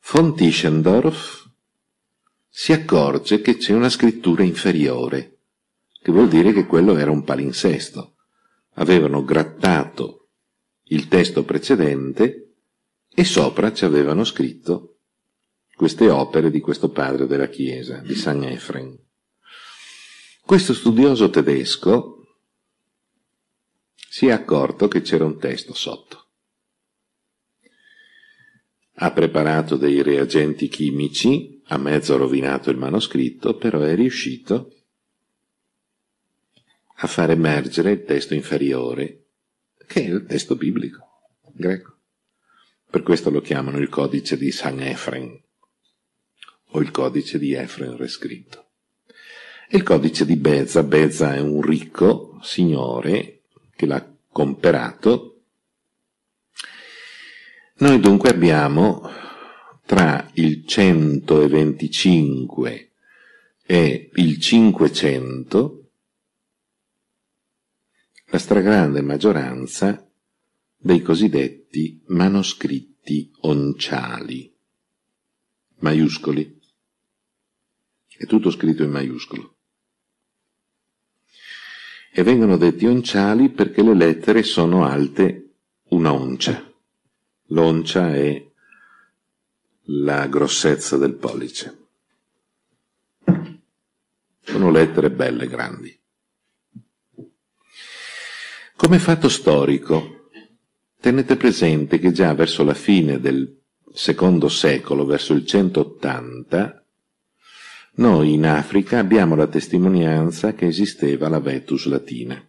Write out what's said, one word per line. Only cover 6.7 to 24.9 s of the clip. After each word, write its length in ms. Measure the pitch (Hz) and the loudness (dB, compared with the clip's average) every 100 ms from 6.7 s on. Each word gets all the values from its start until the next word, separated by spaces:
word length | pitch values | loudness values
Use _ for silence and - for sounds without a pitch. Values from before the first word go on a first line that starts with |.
| 82 95 82 | 4 4 4
era 140 | 73 | 2
un 140 | 73 | -2
palinsesto. 920 | 71 69 71 64 98 71 - - - _ _ _ _ _ _ | -2 -4 -4 -2 -2 -2 -6 -14 -18 _ _ _ _ _ _
Avevano 480 | - 80 90 76 71 | -4 4 4 4 0
grattato 1040 | 69 78 80 - 98 82 - - - - _ _ _ _ _ _ _ | 0 0 0 0 0 2 -2 -8 -12 -12 _ _ _ _ _ _ _
il 180 | 78 - | -6 0
testo 360 | 92 - - | 2 2 -2
precedente 1080 | - - - 120 76 69 67 69 117 - - _ _ _ _ _ _ | -2 -6 0 2 2 -2 -6 0 0 0 -20 _ _ _ _ _ _
e 100 | - | -2
sopra 500 | 180 - 73 - 110 | 0 2 0 0 -2
ci 100 | 110 | 0
avevano 400 | 90 73 71 80 | 0 2 2 0
scritto 760 | 113 - 65 - - 87 - _ _ _ _ _ _ _ _ - | -2 -2 -6 -6 -6 -6 -6 _ _ _ _ _ _ _ _ -2
queste 320 | 80 80 110 | -2 4 4
opere 420 | 69 67 80 80 | 4 0 0 0
di 100 | 76 | 0
questo 280 | - 71 - | -4 -4 -4
padre 380 | - 67 67 65 | -4 -4 -2 -2
della 220 | 69 67 | -2 -4
Chiesa, 500 | - 65 64 64 64 | -6 -8 -8 -12 -14
di 160 | 64 | -10
San 280 | 69 78 71 | -6 -4 -4
Efren. 560 | 65 62 - 69 65 65 _ _ _ _ _ - - - - - - - - _ | -6 -10 -10 -12 -12 -20 _ _ _ _ _ -20 -20 -20 -20 -20 -20 -20 -20 _
Questo 320 | - 190 185 | 2 2 2
studioso 560 | 123 120 113 139 123 98 | 0 0 4 4 4 2
tedesco 960 | 85 71 69 64 - 87 120 - - _ _ _ _ _ _ _ _ _ _ _ _ _ _ _ _ _ | 2 0 -2 -2 -4 0 0 -2 -20 _ _ _ _ _ _ _ _ _ _ _ _ _ _ _ _ _
si 340 | _ - - 127 | _ -20 -2 0
è 20 | |
accorto 580 | 113 - 76 67 - | 0 -2 -2 -2 -2
che 140 | 104 | -2